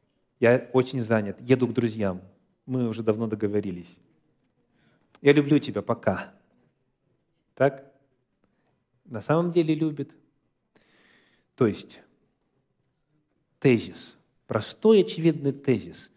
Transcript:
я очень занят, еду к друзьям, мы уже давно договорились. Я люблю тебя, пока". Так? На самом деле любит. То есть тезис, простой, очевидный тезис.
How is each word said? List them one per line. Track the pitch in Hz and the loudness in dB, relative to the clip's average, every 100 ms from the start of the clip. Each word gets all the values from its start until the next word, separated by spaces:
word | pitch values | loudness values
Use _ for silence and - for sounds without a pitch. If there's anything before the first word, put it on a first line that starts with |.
| _ _ _ - | _ _ _ 0
я | 117 127 - | 4 4 2
очень | 131 127 135 | 0 0 -2
занят, | 110 113 101 - | 0 0 -2 -6
еду | 123 127 120 | 0 2 2
к | |
друзьям, | 113 120 110 98 92 - _ _ _ - | -2 -4 -2 -6 -6 -12 _ _ _ -8
мы | 127 120 | -4 -4
уже | 110 | -4
давно | 110 107 113 | -2 -2 -2
договорились. | 107 104 104 98 87 85 - _ _ _ _ _ _ _ _ _ _ _ - | -4 -4 -2 -4 -8 -14 -20 _ _ _ _ _ _ _ _ _ _ _ -2
Я | 143 | 2
люблю | 143 139 147 | 4 4 2
тебя, | - 101 | 0 -6
пока". | 98 117 - 90 - - _ _ _ _ _ _ _ _ _ _ _ - | -4 -4 -2 -4 -6 -18 _ _ _ _ _ _ _ _ _ _ _ 0
Так? | 135 139 - _ _ _ _ _ _ _ _ _ _ _ | 0 0 -14 _ _ _ _ _ _ _ _ _ _ _
На | - 113 | -16 -10
самом | 98 156 175 | -2 0 2
деле | 170 160 | 0 0
любит. | 151 160 147 135 _ _ _ _ _ _ _ _ _ _ _ _ _ _ - | 0 -2 -4 -10 _ _ _ _ _ _ _ _ _ _ _ _ _ _ 0
То | 117 | 0
есть | - - - _ _ _ _ _ _ _ _ _ _ _ _ _ _ _ _ | 0 -10 -20 _ _ _ _ _ _ _ _ _ _ _ _ _ _ _ _
тезис, | 143 113 92 - - - _ _ - | 2 2 0 -12 -18 -20 _ _ -8
простой, | 110 - - 214 220 | -6 -6 0 4 4
очевидный | - - 165 147 139 | 4 0 0 0 -2
тезис. | - - 113 90 - - | -4 -2 -2 -2 -16 -20